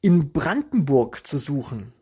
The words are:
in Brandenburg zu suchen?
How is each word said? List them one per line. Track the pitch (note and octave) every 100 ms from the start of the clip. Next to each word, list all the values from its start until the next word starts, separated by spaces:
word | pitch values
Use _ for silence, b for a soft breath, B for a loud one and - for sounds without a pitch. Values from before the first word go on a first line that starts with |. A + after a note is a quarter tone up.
in | G3 F3 D3
Brandenburg | D#3+ D3+ B3 D4 B3 C#3+ C3+ A#2+ - -
zu | C#3+
suchen? | - C#3+ A#2 A#2 G#2 _